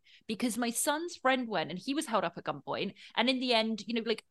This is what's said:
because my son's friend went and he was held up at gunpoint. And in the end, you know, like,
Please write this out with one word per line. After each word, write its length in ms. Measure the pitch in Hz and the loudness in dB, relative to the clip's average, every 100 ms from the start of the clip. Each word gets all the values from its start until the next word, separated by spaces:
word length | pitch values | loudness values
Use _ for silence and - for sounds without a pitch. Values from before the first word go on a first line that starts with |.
| _ - - | _ -14 -6
because 320 | 220 247 214 | 0 0 0
my 120 | 240 | 0
son's 460 | 233 311 294 349 - | 0 2 0 -2 0
friend 320 | 262 262 233 | 2 2 2
went 220 | 190 156 | -2 -2
and 80 | 180 | -4
he 160 | 262 | -2
was 120 | 285 - | -2 2
held 180 | 214 | 2
up 120 | 175 - | 2 -2
at 60 | |
gunpoint. 500 | - 143 - 131 196 - - 214 | -6 -6 -4 -4 -4 -6 -6 0
And 120 | 240 | 2
in 120 | 262 | 2
the 120 | 254 | 2
end, 280 | 226 220 220 - | 2 2 -2 -4
you 80 | |
know, 80 | 233 226 | -2 -2
like, 180 | 220 - | -2 -6